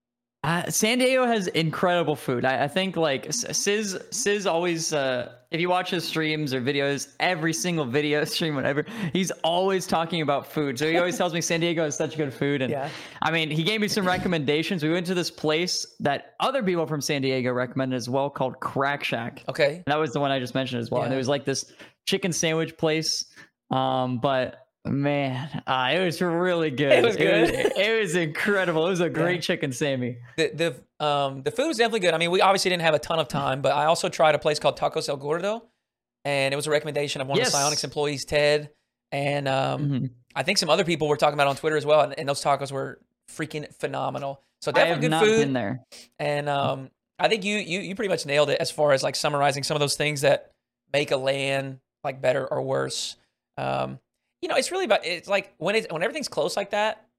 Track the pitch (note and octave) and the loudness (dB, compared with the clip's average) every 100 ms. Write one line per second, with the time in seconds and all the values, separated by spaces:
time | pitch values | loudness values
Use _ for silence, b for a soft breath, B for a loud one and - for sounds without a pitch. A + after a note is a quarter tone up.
0 | _ _ _ _ D3 E3+ - - A3 B3 | _ _ _ _ -2 0 0 0 2 4
1 | B3+ C4 B3 A3+ F3+ D3+ E3 - F3+ F3 | 4 4 2 2 0 0 0 2 2 2
2 | D#3 D3 - A#2+ C3 C3 C#3+ F#3+ F#3+ E3+ | 2 -2 -2 0 0 0 0 0 -2 0
3 | D#3+ C3+ - D3+ - D#3 G3+ G#3 G#3 F#3 | 0 0 -2 -6 -4 -2 0 0 -2 -8
4 | - - G3+ G#3 F#3+ E3 F3+ E3 D3 D3+ | -8 -4 -2 0 0 0 0 -2 -2 0
5 | C3 B2 A#2+ - _ E3 F3+ F3+ F3+ F3+ | 0 -2 -4 -12 _ -2 0 0 0 -4
6 | D#3+ D#3+ D#3 D#3 D3+ C3 B2 C#3+ C#3 C#3 | -2 -2 0 0 0 0 0 0 0 0
7 | - _ E3 F3+ E3 D#3+ F3+ E3+ B2+ C#3+ | -6 _ 0 0 -2 -2 -2 -2 0 0
8 | D3 D3 D3+ - E3 C#3+ C3 C#3+ - A3+ | 2 0 0 -2 -2 0 0 -2 -4 -6
9 | F3+ F3 F#3+ - E3 F3 F#3+ F#3+ F3+ F3 | -2 -2 -2 -2 -2 0 2 0 0 -2
10 | E3 F3 D3 C#3 - - C#3+ C3+ D#3 E3+ | 0 -2 0 0 -2 -4 -2 -2 0 2
11 | F3+ D#3+ F3+ E3 D#3 E3+ E3+ E3 D#3 - | 2 0 -2 0 -2 0 0 0 -2 -2
12 | D#3 D3 C#3+ - C#3+ C#3+ C3 C#3 D3 B | -4 -2 -4 -2 0 0 0 -2 -6 B
13 | B B - E3 D#3 D#3 E3 A3 G#3 G#3 | B B 0 0 0 0 0 0 0 0
14 | F#3 F#3 G3+ E3 C#3+ D3+ D#3+ F#3+ D3+ F3 | 0 0 0 0 2 0 0 -2 0 0
15 | F3 F3+ D#3+ - D3+ D#3 F3+ - - _ | 0 -2 -2 -2 0 0 0 -2 -6 _
16 | C#3+ C#3 - - G#3+ C4+ F#3+ F3 D3+ D3+ | -2 -2 -6 -2 0 0 0 0 0 -2
17 | C3+ C#3+ C3 C3 B2 B2 B2 C3+ C3 B2+ | -2 0 0 0 0 0 -2 -2 -2 -2
18 | A#2 C3+ C#3 - C3 - - C3 C#3 C#3+ | -2 -2 -2 -2 -4 -4 -6 0 0 0
19 | - A#2+ C#3 - - C3 C#3+ E3 D#3 D3+ | -2 -4 -6 -10 -10 0 0 2 -2 0
20 | D#3 C#3+ C#3+ C3+ B2 C3+ C3 B2 A#2 B2 | 0 0 0 0 -2 -4 -2 -4 -2 -2
21 | A#2 C3+ B2+ C#3+ - C3 - B B B | 0 0 0 0 0 -4 -6 B B B
22 | - F#3+ F#3+ D#3 E3 D#3+ D#3 - D#3+ D#3 | -4 -2 0 0 0 0 -2 0 0 2
23 | D#3+ - - B B _ _ C3 C3 C3 | 0 -4 -6 B B _ _ 0 0 0
24 | B2+ B2 C#3+ C3 B2+ - - _ - C#3 | 0 0 2 2 0 -6 -20 _ -4 -2
25 | C#3+ C#3+ C#3 B2+ D3 - - C3 B2+ E3 | 0 0 -2 -4 -6 -8 -2 0 2 2
26 | F#3 - F3+ E3 F#3 E3+ D#3 B2+ C#3+ - | 0 0 0 2 2 2 0 0 4 6
27 | A#3 G3+ - - - - - - G#3 A3+ | 4 4 4 4 4 2 0 2 2 2
28 | G3+ F3 D#3+ D3+ G#3 G3+ F3+ D#3+ E3 F3+ | 2 0 0 0 0 2 2 2 2 2
29 | E3+ C3+ E3+ F3 - F3 C#3+ B2 D3 C3 | 0 2 0 0 -2 -2 -2 -2 -2 0
30 | B2 A#2 - - D#3 D3 E3 - - _ | -2 -6 -10 -2 -2 0 -4 -4 -16 _
31 | D3+ C#3+ C#3 C3+ C#3 - D#4 A3+ A#3 A3 | 0 0 0 -2 -4 -2 -2 0 0 2
32 | F3 E3 E3+ F#3+ F#3+ G3 F#3 F3+ E3 D3+ | 2 2 2 4 4 4 2 2 2 2
33 | - E3 D3+ D3 C#3 C3+ C3+ C#3+ D3+ E3 | 0 -2 -2 -2 -2 0 0 2 2 2
34 | F3+ - D#3 D3 D#3+ D3+ D3 C3+ D3+ D#3+ | 0 4 4 4 2 2 2 2 -2 -2
35 | D#3 C#3+ C#3+ E3 G3 A3+ - _ _ _ | -4 -6 -4 -4 -2 -6 -10 _ _ _
36 | _ _ C#3+ C#3+ C3+ C#3+ D3+ D3 D#3 C#3+ | _ _ -4 0 0 0 0 0 0 -4
37 | C#3+ - C3 C#3+ B3 D3 C#3+ D3 C#3+ D3+ | -4 -4 -2 0 2 2 2 0 -4 -2
38 | D3 C3+ - D3+ D3 D3+ D3 - _ _ | -2 -2 -2 2 4 2 0 -14 _ _
39 | _ C#3+ C#3+ C#3+ C#3 C3+ C3+ C3+ C#3+ C3+ | _ -4 -2 0 0 0 0 -2 0 0
40 | C3 - _ - C#3 G3 E3 E3+ E3+ D#3+ | -2 -8 _ -4 0 0 4 2 4 2
41 | D3+ D3 D#3 D3 C#3 C3+ D#3 D#3 C#3 D3+ | 2 4 2 4 2 2 0 0 4 4
42 | C#3 C#3 C#3 C#3+ D3+ C3+ C3+ C3+ C3+ - | 4 0 -4 -2 0 0 0 -6 -8 -10
43 | _ _ _ - D3+ D3+ - - D3 C3+ | _ _ _ -10 -8 -8 -10 -8 -6 -4
44 | C3+ C3+ C#3 C#3 _ _ - - E3 E3 | -4 -4 -8 -10 _ _ 0 4 4 4
45 | D3+ D#3+ G#3+ A3 C#3 B2+ G2+ B2+ - B | 2 4 4 4 2 0 -2 -6 -12 B
46 | B - D3 D3 C#3+ C#3+ C#3 C#3 C3 _ | B -6 -4 -2 -2 -2 -2 -2 -8 _
47 | _ - D#3+ G#3+ G3+ G#3 E3+ F3+ F3 G3 | _ -2 0 2 0 -2 -2 -4 -4 -4
48 | G3+ E3+ C#3+ C#3+ C#3+ C#3+ - - D3 C3+ | -2 -2 0 2 4 2 -2 0 2 2
49 | C#3+ - D3+ D3 C#3+ C#3 C3+ D3+ C#3+ - | 0 -2 -2 2 2 2 -2 0 0 2
50 | D3 D3 C#3 C#3 - _ _ _ _ C#3 | 0 2 4 4 0 _ _ _ _ -2
51 | D3 C#3 C3+ C#3 C#3 C#3 C3+ C3 _ _ | 0 0 0 0 0 -2 -4 -10 _ _
52 | C#3+ C3 C3 C#3 C3 C#3 C3 C3+ C3+ - | -8 -2 0 0 0 -2 0 -2 -2 -4
53 | - - _ _ _ - C3+ C3+ C3 C3 | -8 -10 _ _ _ -8 -4 -2 -4 -8
54 | _ _ _ _ E4 C#4+ - F#4+ F4 F#3+ | _ _ _ _ -2 -2 0 -2 0 0
55 | D#3+ F3 - G3 F#3+ _ D#3+ G#3+ - D#3+ | 0 -8 -2 -2 -2 _ -2 -2 -2 -4
56 | G3+ D4+ C4 - D#3 - G3 G#3 G#3+ - | -4 -4 -6 -2 -2 -2 -4 -2 -2 -4
57 | _ | _